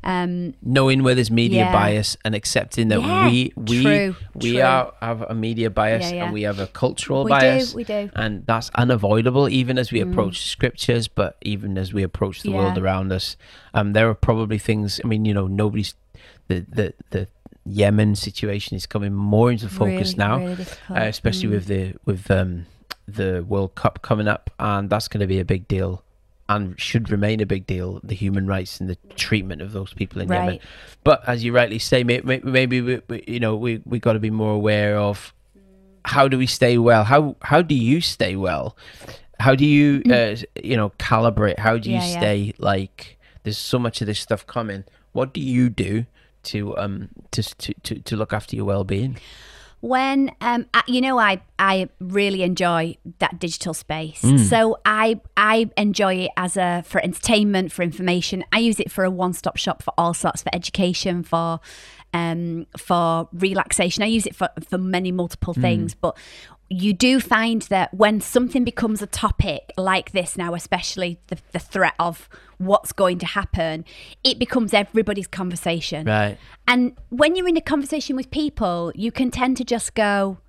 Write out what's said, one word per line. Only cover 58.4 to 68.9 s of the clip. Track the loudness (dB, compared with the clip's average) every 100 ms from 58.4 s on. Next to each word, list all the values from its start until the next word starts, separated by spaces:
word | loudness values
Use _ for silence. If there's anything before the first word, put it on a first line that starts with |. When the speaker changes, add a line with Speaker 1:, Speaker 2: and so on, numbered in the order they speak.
| -2
Speaker 1:
I | 2
use | 2 0
it | -4
for | -2
a | -2
one-stop | 0 -4 -2 -6 -4
shop | -6 -6
for | -4 -2
all | -2
sorts, | 0 -4 -4
for | -6 -6
education, | -6 -2 0 0 -4 -4
for, | -2 -2 -2 -6 -10 -20 -20 -20 -8
um, | -4 -2 -4 -4 -6 -10 -18
for | -2 0 2 0 -4
relaxation. | -2 -2 0 -2 0 0 0
I | 0
use | 0 -2
it | -4
for, | -4 -4 -6
for | -4
many | -2 -2 -2
multiple | -2 -4 -4 -4
Speaker 2:
Mm. | 0
Speaker 1:
things, | 2 2 -2 -4
but | -4 -4 -18 -20 -20 -20 _
you | -2 0
do | 4 4 4
find | 2 2 2 -2
that | 0 0 0
when | 4 4 4
something | 2 0 2 0
becomes | 0 0 -2